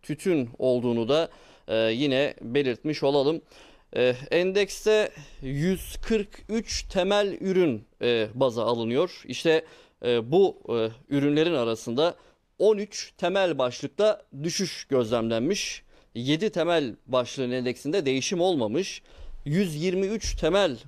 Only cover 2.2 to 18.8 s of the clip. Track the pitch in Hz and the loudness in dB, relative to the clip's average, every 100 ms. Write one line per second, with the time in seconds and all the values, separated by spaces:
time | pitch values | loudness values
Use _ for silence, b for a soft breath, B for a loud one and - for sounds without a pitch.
2.2 | 143 - 110 131 135 117 156 147 139 143 | 0 -4 -4 0 0 -2 -4 -2 2 2
3.2 | 139 165 - B B B B - 123 123 | 2 0 -6 B B B B 0 2 0
4.2 | 143 165 185 190 190 - 214 214 208 - | 0 0 2 0 -2 -2 2 2 2 -6
5.2 | 143 B 135 143 175 185 - - - 220 | -20 B -6 -2 0 0 -4 -8 -2 0
6.2 | 196 - - 220 214 - - 196 185 202 | -2 -10 -6 -6 -4 -8 -4 -2 2 2
7.2 | 202 165 190 185 175 110 - - 120 117 | 0 -2 0 2 2 0 -8 -4 0 2
8.2 | 107 117 135 117 110 120 113 123 180 - | 0 0 0 0 0 0 0 0 -2 -4
9.2 | - 131 165 160 - B B B 120 120 | -12 -2 2 2 0 B B B 0 0
10.2 | 117 170 196 - - 117 110 113 - 143 | 2 4 4 2 -4 -2 -2 -6 -4 0
11.2 | 143 147 165 156 113 113 - 117 170 - | 2 2 2 2 0 -2 -4 0 0 0
12.2 | b b _ - 190 208 208 - - - | b b _ 0 2 2 -2 -10 -12 -4
13.2 | 180 196 185 143 123 - 139 - 214 - | -2 2 2 2 -2 -2 -6 0 0 0
14.2 | - 139 160 - 185 - - 131 113 117 | -6 -8 -6 -4 -4 -6 0 0 2 2
15.2 | 113 113 135 202 - - - b b 117 | 0 0 0 -2 -4 -10 -16 b b -6
16.2 | 127 156 214 175 160 170 131 - - 123 | -2 0 0 0 0 2 0 -6 -2 -2
17.2 | 120 - 123 127 123 123 143 190 135 131 | 0 -2 -4 -2 -2 -4 -2 -2 0 0
18.2 | - 185 180 160 110 131 | 0 0 0 0 0 -2